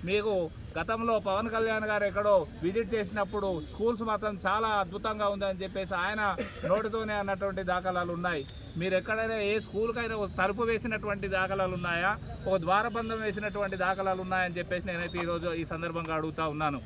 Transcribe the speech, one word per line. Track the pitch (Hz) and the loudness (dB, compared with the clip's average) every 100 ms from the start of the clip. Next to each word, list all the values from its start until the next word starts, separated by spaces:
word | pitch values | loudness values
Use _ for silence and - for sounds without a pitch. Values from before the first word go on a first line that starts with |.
మీకు | 170 208 214 196 160 - - 165 | 2 0 2 0 0 -6 -8 -6
గతంలో | 170 226 233 220 | -2 0 2 2
పవన్ | 202 190 233 | 2 0 0
కళ్యాణ్ | 226 226 220 | 0 2 2
గారు | 214 208 | 2 2
ఎక్కడో | 202 196 208 196 151 139 | 2 2 6 6 6 -2
విజిట్ | 165 202 208 | 0 0 0
చేసినప్పుడు | 226 196 208 196 208 196 175 151 | 0 0 -2 -2 0 0 -2 -4
స్కూల్స్ | - 220 233 | 0 0 2
మాత్రం | 220 214 214 196 190 | 0 0 0 -2 0
చాలా | 208 220 | 2 2
అద్భుతంగా | 208 190 196 220 214 208 | 2 0 -2 -4 0 0
ఉందని | 202 196 190 | 2 -2 -2
చెప్పేసి | 190 190 185 | -4 -4 -2
ఆయన | 180 185 214 208 180 208 - - | 0 0 2 0 0 -4 -4 2
నోటితోనే | 208 220 220 214 | 2 2 -2 -2
అన్నటువంటి | 208 196 190 196 190 | -2 0 0 0 -2
దాఖలాలు | 180 180 185 180 175 | 0 0 2 0 0
ఉన్నాయి. | 170 175 165 135 - - - | -2 -2 -2 -4 -10 -10 -4
మీరు | 180 | 2
ఎక్కడైనా | 185 180 220 226 | 2 2 -2 0
ఏ | 226 202 214 | 0 2 0
స్కూల్కైనా | 208 196 226 233 226 220 | 0 -2 0 0 -2 -2
ఒక | 196 160 | -2 2
తలుపు | 190 202 | 2 2
వేసినటువంటి | 233 226 240 220 208 202 196 | 2 0 0 -2 -2 -2 0
దాఖలాలు | 190 185 196 190 | 0 0 2 0
ఉన్నాయా, | 180 175 170 180 220 - 233 - | 0 0 2 2 0 -4 -6 0
ఒక | 190 | 2
ద్వారబంధం | 165 196 220 226 226 226 | 4 4 4 -2 -2 -2
వేసినటువంటి | 214 202 208 196 202 190 | -2 -2 -4 -2 -2 0
దాఖలాలు | 180 190 190 185 | 0 2 0 0
ఉన్నాయని | 185 185 180 170 | 0 0 0 -2
చెప్పేసి | 170 180 185 | -2 -2 -2
నేనైతే | 170 170 170 | -4 -2 -2
ఈరోజు | 170 170 170 | 0 0 0
ఈ | 165 | -2
సందర్భంగా | 156 165 170 165 160 | -4 -4 -4 -4 -2
అడుగుతా | 160 160 156 160 | 0 -2 0 -2
ఉన్నాను. | 147 156 139 | 0 0 -2